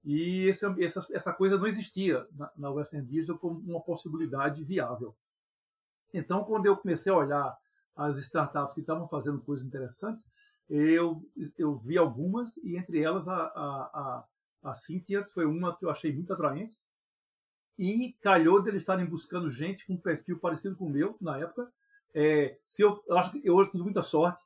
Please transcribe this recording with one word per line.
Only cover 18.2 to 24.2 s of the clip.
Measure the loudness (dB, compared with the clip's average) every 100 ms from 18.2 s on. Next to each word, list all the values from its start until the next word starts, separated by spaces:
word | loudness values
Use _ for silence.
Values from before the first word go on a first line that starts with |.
calhou | 4 6 8 6
deles | 6 -2
estarem | 0 0
buscando | 0 -4 -6 -4 -4
gente | -4 -6 -6
com | -6
um | -4
perfil | -2 -2 -4 -4
parecido | -2 -2 -6
com | -6
o | -4
meu, | 0 -2 -2
na | -6 -6
época. | -6 -8 -12 _ _ _ _
É, | 2 4 4 2 -4
se | _ 6
eu, | 6 6 2
eu | 2
acho | 2
que | 0
eu | 6 6 6
tive | 2
muita | -2 -2
sorte | 2 4